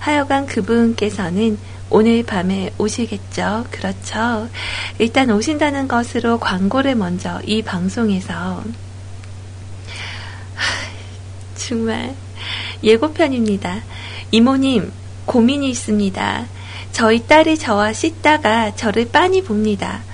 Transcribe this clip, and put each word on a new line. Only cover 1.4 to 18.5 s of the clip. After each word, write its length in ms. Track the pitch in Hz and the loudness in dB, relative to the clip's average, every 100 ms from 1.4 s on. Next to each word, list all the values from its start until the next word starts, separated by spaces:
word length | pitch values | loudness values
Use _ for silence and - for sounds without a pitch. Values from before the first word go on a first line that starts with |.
| 226 214 - - - | 2 0 -6 -12 2
오늘 320 | 202 226 233 | 4 6 4
밤에 480 | 233 196 185 196 185 - | 2 0 0 0 -2 -2
오시겠죠. 880 | 208 226 233 196 - - 180 214 - | -2 -2 -4 -4 -8 -4 -2 -2 -4
그렇죠. 800 | - 190 196 - 214 240 220 233 - - - - - | -6 -6 -6 -6 -2 -2 -2 -4 -8 -8 -8 -6 0
일단 320 | 226 262 262 | 2 4 4
오신다는 560 | 208 262 302 302 277 269 | 4 2 2 2 0 0
것으로 520 | 240 240 240 233 233 | 0 0 0 2 2
광고를 560 | - 185 196 262 269 | 0 0 2 2 2
먼저 460 | 247 180 180 180 175 | 2 0 -2 -4 -4
이 180 | - 214 | -2 -2
방송에서. 1000 | 220 180 190 240 220 190 185 170 185 180 214 - - - - - - - - - - - - - - - - - - | -2 -2 -2 0 0 0 -2 -6 -6 -6 -8 -10 -14 -14 -14 -14 -14 -14 -14 -14 -14 -14 -12 -12 -12 -12 -12 -12 -12
하, 100 | - - - - - - - - - - | -6 -4 -4 -8 -12 -14 -14 -14 -14 -14
정말 600 | - - 226 226 220 254 269 - - - - - - | -10 -6 -2 -2 -2 -6 -10 -12 -12 -10 -8 -10 0
예고편입니다. 1000 | 214 226 311 302 302 254 214 196 175 202 - - - - - | 4 6 4 2 0 2 0 0 -2 -6 -8 -12 -12 -12 2
이모님, 580 | 220 247 269 269 240 - - - - - | 6 6 6 4 2 0 -8 -14 -10 0
고민이 440 | 247 233 285 269 | 4 4 4 0
있습니다. 760 | 240 - 208 196 190 101 - - - - - - - | -2 -2 0 0 0 -2 -2 -6 -12 -12 -12 -8 2
저희 300 | 220 233 - | 4 4 6
딸이 320 | 311 320 311 | 8 8 4
저와 340 | 254 202 208 | 2 2 2
씻다가 840 | 220 320 - 302 302 214 | 0 -2 2 4 4 4